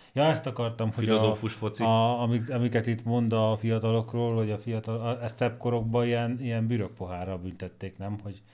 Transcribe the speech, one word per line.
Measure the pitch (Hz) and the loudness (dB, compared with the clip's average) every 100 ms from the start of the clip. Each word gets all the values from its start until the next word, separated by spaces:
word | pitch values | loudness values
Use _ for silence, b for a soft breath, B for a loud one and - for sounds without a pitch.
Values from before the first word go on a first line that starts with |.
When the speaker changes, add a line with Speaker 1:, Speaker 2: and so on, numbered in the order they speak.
| B | B
Speaker 1:
Ja, | 135 | 2
ezt | 151 151 135 | 2 2 -4
akartam, | 113 117 113 110 110 | -4 -4 -2 -2 0
hogy | |
Speaker 2:
Filozófus | 110 107 110 107 110 | 2 4 4 2 -4
Speaker 1:
a, | - | -4
Speaker 2:
foci. | 107 - | -6 0
Speaker 1:
a, | 113 226 113 120 | 4 4 4 2
amik-, | 117 120 120 | 0 0 0
amiket | 127 120 117 113 | 0 2 2 0
itt | 113 | -2
mond | 117 120 117 | 0 2 2
a | 113 110 110 | 4 4 2
fiatalokról, | 113 113 110 113 113 120 117 113 | 0 0 2 0 0 -2 0 2
hogy | 110 | 0
a | 104 | -2
fiatal-, | 117 110 110 113 | -4 -4 -4 -4
a, | 117 123 | -2 -4
ezt | 117 - | -6 -2
szebb | 120 117 | -2 0
korokban | 123 120 113 117 120 | -2 0 2 2 2
ilyen, | 120 117 123 | 2 0 -2
ilyen | 127 113 113 | -2 0 2
bürokpohárral | 120 95 - 90 90 92 92 | 0 -2 -6 -8 -6 -4 -6
büntették, | 90 85 92 - 98 - | -6 -8 -12 -10 -12 -8
nem? | 98 104 | -8 -6
Hogy | 104 95 _ | -8 -12 _